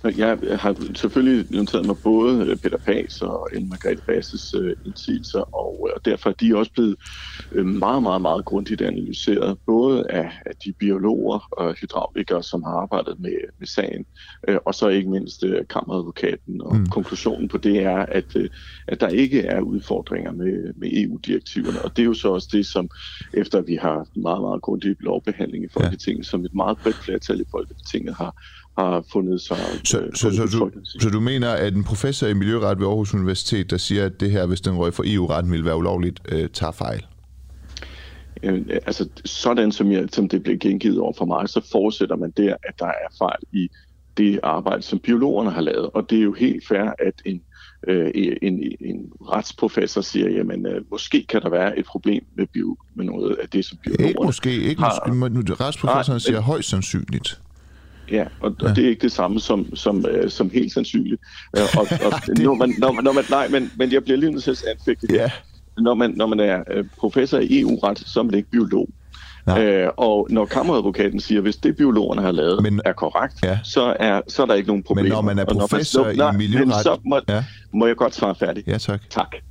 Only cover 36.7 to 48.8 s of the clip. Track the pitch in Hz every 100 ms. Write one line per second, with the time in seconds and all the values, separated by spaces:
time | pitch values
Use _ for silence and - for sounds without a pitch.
36.7 | - - 53 - - - - - - -
37.7 | - - - - - - - 98 92 -
38.7 | - - 104 101 - - - 123 120 107
39.7 | 104 101 95 - - 98 95 - 98 101
40.7 | 98 - 92 78 - 87 78 95 - -
41.7 | 110 147 214 95 87 87 - 101 - -
42.7 | - 85 - 82 - 92 - - 98 87
43.7 | - _ _ _ - 104 101 76 80 95
44.7 | - - 101 - 120 139 - 110 85 76
45.7 | - - 107 - 110 104 101 127 - -
46.7 | 101 107 - 92 - 104 90 - - -
47.7 | _ - 92 80 95 95 - 101 92 67
48.7 | -